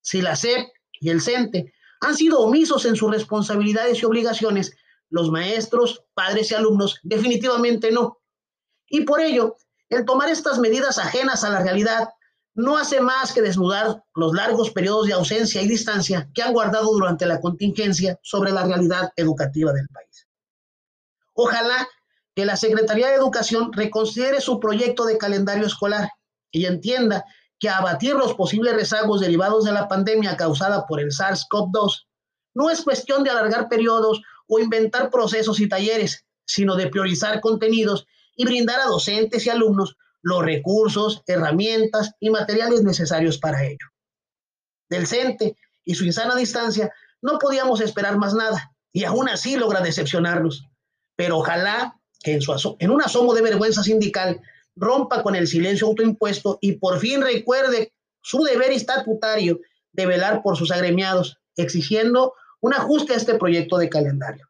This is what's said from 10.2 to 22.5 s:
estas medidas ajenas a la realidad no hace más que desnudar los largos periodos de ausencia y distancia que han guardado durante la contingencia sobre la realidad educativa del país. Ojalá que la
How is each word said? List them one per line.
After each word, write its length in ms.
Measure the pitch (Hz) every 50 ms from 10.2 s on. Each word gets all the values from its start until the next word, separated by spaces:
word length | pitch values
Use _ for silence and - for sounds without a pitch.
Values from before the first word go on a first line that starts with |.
| 285 320
estas 280 | 320 302 - 302 277 240
medidas 400 | 247 220 226 262 269 277 - 220
ajenas 460 | 185 165 - 247 269 269 254 - 220
a 60 | 208
la 100 | 202 190
realidad 480 | 180 185 185 202 214 226 220 226 208 220 - _ _ _ _ _ _ _ _
no 240 | 214 233 262 294 311
hace 220 | 285 - 285 269
más 320 | 254 247 262 262 262 - -
que 100 | 254 220
desnudar 600 | 202 185 190 185 180 196 202 220 220 220 220 _ _ _
los 180 | 160 165 160 160
largos 380 | 180 202 233 226 233 226 214
periodos 360 | - 196 175 196 208 220 220
de 60 | 202 202
ausencia 480 | 185 175 - 208 220 226 208 - 196
y 80 | 196 202
distancia 640 | 233 220 226 - 214 202 175 - 190 175 147 - -
que 80 | - 233
han 100 | 254 240
guardado 360 | 226 214 196 190 220 220 220 220
durante 340 | 208 190 180 170 165 180
la 140 | 175 165 165
contingencia 800 | - 175 175 165 202 202 190 - 214 202 190 175 185 190 180 - _
sobre 300 | - - 202 196 196 196
la 120 | 190 180
realidad 480 | 185 185 180 180 165 180 180 185 180 -
educativa 560 | - 170 160 160 - 147 135 139 156 156 156 139
del 160 | 139 135 -
país. 380 | - - - _ _ - _ _ _ _ _ _ _ _ _ _ _ _ _ _ _ _ _ _ _ _ _ _ _
Ojalá 520 | - 240 240 240 233 226 240 247 254 254 254 - _ _ _ _ _ _ _ _
que 120 | - 196
la 100 | 202